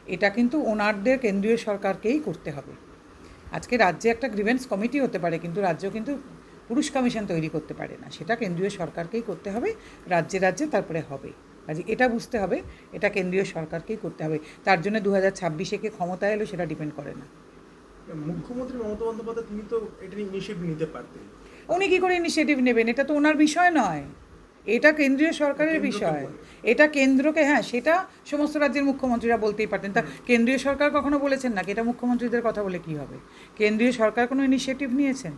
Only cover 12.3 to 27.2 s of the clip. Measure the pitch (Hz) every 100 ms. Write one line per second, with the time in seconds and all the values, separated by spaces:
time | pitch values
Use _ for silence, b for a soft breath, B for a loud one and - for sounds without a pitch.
12.3 | 226 185 269 - B B 175 202 202 185
13.3 | 185 190 170 156 165 - 220 170 - 156
14.3 | 156 B B - 185 175 214 202 196 190
15.3 | 196 175 156 190 208 214 - 175 180 202
16.3 | 214 214 175 170 151 151 - - - -
17.3 | - - - - - - - - 156 151
18.3 | 175 156 247 254 254 208 208 226 220 220
19.3 | 226 226 208 214 233 196 - 185 196 202
20.3 | 190 196 185 175 156 156 - - - -
21.3 | - B B B 339 392 359 370 359 339
22.3 | - 277 277 254 226 226 240 277 294 294
23.3 | 302 302 330 359 320 208 151 143 - -
24.3 | - - - - 233 302 311 269 269 311
25.3 | 320 294 277 311 320 277 208 175 151 139
26.3 | - - - 214 233 302 285 269 262